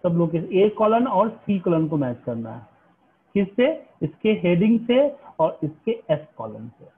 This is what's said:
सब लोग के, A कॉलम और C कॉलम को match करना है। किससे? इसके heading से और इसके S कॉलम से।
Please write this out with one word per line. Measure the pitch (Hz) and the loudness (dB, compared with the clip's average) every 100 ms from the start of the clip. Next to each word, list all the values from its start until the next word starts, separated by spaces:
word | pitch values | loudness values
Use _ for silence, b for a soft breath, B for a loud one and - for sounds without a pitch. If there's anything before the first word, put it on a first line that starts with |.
| 180 | 0
सब | 170 | 0
लोग | 165 | 0
के, | 165 180 185 | -2 -2 2
A | 208 - | 2 2
कॉलम | 214 226 262 | 2 2 2
और | 190 220 - | 2 0 -2
C | - 196 | -4 -2
कॉलम | 180 160 160 | 0 0 0
को | 156 | -2
match | 131 120 - | -2 -6 -8
करना | 113 113 | -8 -8
है। | 117 107 _ _ _ _ _ _ 196 | -14 -18 _ _ _ _ _ _ -2
किससे? | 190 - 262 320 - _ | 0 2 0 0 -12 _
इसके | 151 - 214 214 | -8 -2 0 2
heading | 175 175 214 226 233 | 2 2 4 2 2
से | 247 285 285 B - | 2 2 -2 B -2
और | 160 - | -2 -2
इसके | 151 - - 156 - | -8 -6 -6 -6 -2
S | 147 - - | -4 -4 -14
कॉलम | 113 107 117 | -14 -12 -16
से। | _ - | _ -20